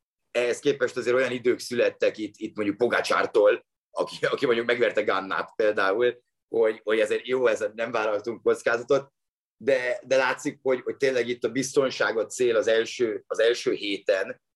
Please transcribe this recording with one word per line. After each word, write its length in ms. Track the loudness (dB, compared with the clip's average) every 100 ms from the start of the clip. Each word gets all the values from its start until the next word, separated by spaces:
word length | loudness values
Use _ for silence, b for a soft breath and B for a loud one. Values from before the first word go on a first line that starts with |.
| _ _ _
ehhez 280 | -2 -2 0
képest 380 | 0 0 -2 -4
azért 180 | 0 0
olyan 160 | 0
idők 280 | 0 0 0
születtek 580 | -2 0 0 2 -2 -2
itt, 160 | -10 -8
itt 180 | -12 -6
mondjuk 220 | -4 0
Pogacsártól, 880 | 0 0 0 0 2 4 4 4 -2 _ _
aki, 340 | -6 -6 -4 -4
aki 200 | 0 0
mondjuk 220 | 0 0
megverte 360 | 0 0 0
Gannát 500 | 0 -2 -2 -6 -6 0
például, 680 | 0 2 0 2 0 -2 _ _ _
hogy, 340 | 0 0 0
hogy 160 | -2 0
ezért 280 | 2 0 -2
jó, 200 | 0 2
ez 140 | 0
a 100 | -4 -4
nem 160 | -4
vállaltunk 520 | -2 -2 -2 -4 -4
kockázatot, 720 | 0 0 0 -2 0 0 0 _ _ _ _ -10
de, 420 | -2 0 0 -6 0
de 100 | 2
látszik, 420 | 2 -2 -6 -6
hogy, 200 | -2 -2
hogy 160 | -2 -2
tényleg 300 | 0 0 -2
itt 160 | -2
a 80 | -4
biztonság 680 | -2 -2 2 0 0 -2 -2
a 80 | -4
cél 300 | 0 2 2
az 120 | 2
első, 560 | 2 0 -2 -2 -2 -6
az 120 | 0
első 320 | 2 2 -2
héten, 680 | -4 -4 -4 0 0 -2 -10 _